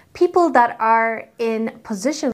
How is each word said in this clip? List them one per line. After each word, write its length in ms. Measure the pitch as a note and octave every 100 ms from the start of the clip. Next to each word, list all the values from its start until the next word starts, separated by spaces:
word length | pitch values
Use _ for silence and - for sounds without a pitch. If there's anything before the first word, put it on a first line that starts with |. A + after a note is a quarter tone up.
| _
people 360 | - F4 F4+ E4+
that 280 | B3+ A#3+ -
are 480 | A3 A3 A3+ A3+ - -
in 380 | A3+ A3 A3+ -
positions 500 | - G3+ A#3 D4+ C#4